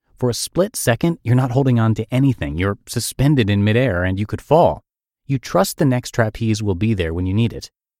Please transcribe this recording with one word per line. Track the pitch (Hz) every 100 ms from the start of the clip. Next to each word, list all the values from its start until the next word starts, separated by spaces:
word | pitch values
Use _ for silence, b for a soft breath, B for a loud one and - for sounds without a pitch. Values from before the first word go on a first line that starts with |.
| _ _
For | 127
a |
split | 113 - - 202 -
second, | - 117 170 170
you're | - 127
not | 131
holding | 123 135 117
on | 113 107
to | 110
anything. | 123 139 120 71 76
You're | 98 101 -
suspended | - - - 135 147 104
in | 101
midair | 104 110 131 87
and | 90 95
you | 107
could | -
fall. | - 151 139 73 - _ _ _ -
You | 135
trust | - 175 196 -
the | 151
next | 123 -
trapeze | - 110 - 113 107
will | 107 90
be | 110
there | 104 82
when | 82 92
you |
need | 98 117
it. | 67 - _ _ _